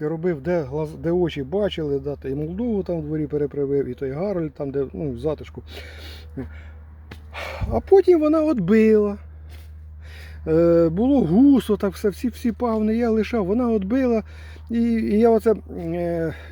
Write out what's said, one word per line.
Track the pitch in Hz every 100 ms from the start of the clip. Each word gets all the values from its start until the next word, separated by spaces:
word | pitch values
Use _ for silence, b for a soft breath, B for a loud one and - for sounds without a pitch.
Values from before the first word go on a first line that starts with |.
робив, | 151 165 180 151
де | 147 175
глаз-, | 131 147 156 156
де | 165
очі | 180 165 147
бачили, | 131 190 202 - 151 139
да, | 139 139
та | 135
й |
Молдову | 139 156 185 240 202
там | 180 170
в |
дворі | 151 156 147
перепривив, | 147 143 139 139 139 135
і |
той | 123 131
Гарольд | 143 202 180 156
там, | - 139
де, | 139 135
ну, | 185 151
в | 120
затишку. | 147 143 123 - - B B B B B B 131 - B B B B - - - - B B B B
А | 233
потім | - 392 359 339
вона | 302 320
отбила. | 311 247 170 220 220 214 208 202 - - - B B - - - B B B B 156
Е, | 160 170 170 165
було | 170 254 277
гусо, | 160 190 285 262 - 196
так | 202
все, | - 208
всі, | 185 247
всі | - 240
пагони | 202 240 220 214 226
я | 233
лишав, | 220 202 233 180
вона | 220 247
отбила. | 220 190 262 254 226 - B B B -
І, | 233
і | 233 226 226 208
я | 233
оце, | 226 226 208 - -
е, | 170 170 175 170 160 B B